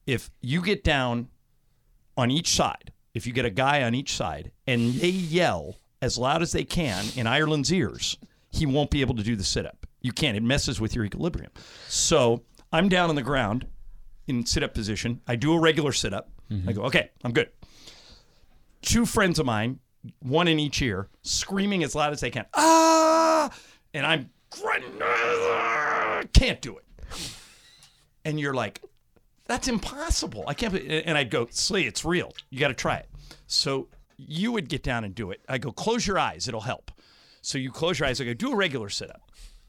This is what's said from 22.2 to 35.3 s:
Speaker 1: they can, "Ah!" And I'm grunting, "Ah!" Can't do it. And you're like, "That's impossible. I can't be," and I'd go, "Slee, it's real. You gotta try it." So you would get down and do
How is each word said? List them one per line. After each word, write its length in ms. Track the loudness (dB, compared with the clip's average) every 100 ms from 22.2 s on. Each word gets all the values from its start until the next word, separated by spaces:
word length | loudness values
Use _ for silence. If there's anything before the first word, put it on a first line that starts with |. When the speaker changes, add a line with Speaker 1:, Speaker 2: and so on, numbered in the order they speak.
Speaker 1:
they 100 | -4
can, 160 | -6 -4
"Ah!" 960 | 4 8 8 8 6 6 6 4 4 0 -4 -20 -20 _
And 120 | -4 0
I'm 240 | 0 -4 _ _
grunting, 420 | -8 -4 -4 -4 -4
"Ah!" 1200 | -2 0 0 2 2 0 0 0 0 -2 -2 -4 4
Can't 280 | 6 6 2
do 160 | -8 -14
it. 80 | -18 -20 -14 -12 -12 -14 -20 -20 -20 -20 -20 _ _ _ -6
And 120 | -4
you're 140 | -2
like, 300 | -2 -4 -8 -20 _ _ _ _ _ -6
"That's 220 | -4 -2
impossible. 760 | -2 -4 -6 -2 -2 -2 -6 -6
I 60 |
can't 220 | -4 -2
be," 280 | -2 -2 -2
and 140 | 0 0
I'd 140 | 2
go, 160 | 0 -2
"Slee, 360 | -2 0 0 0
it's 180 | -2
real. 300 | -2 -2 -2 -10 -12
You 100 | -2
gotta 140 | -2
try 220 | 0 -2 -4
it." 120 | -6 -18 -20 -20 -4
So 420 | -2 0 -2 -4 -14 _ -20
you 340 | -10 -4 -2
would 160 | -2 -4
get 140 | -4
down 220 | -2 -4
and 100 | -4
do 160 | -8 -8